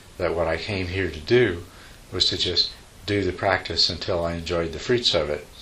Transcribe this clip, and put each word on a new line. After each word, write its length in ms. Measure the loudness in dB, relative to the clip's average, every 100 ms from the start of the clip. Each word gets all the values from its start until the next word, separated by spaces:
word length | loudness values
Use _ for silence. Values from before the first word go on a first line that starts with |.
| -16 -4
that 160 | -2
what 140 | 0 0
I 80 | -2
came 320 | -2 -4 -2
here 240 | -2 -4
to 80 | -4
do 460 | 4 6 6 0 -8 -18 -20 -20 -8
was 140 | -2 0
to 80 | 0
just 340 | 0 2 0 -2 -20 -10 -2
do 180 | 0
the 100 | 0
practice 560 | 0 2 2 2 0 0
until 340 | 0 -2 0
I 100 | 0
enjoyed 380 | -2 -2 -2 -2
the 80 | -4
fruits 340 | 0 0 2
of 160 | 2 0
it. 160 | -2 -6 -14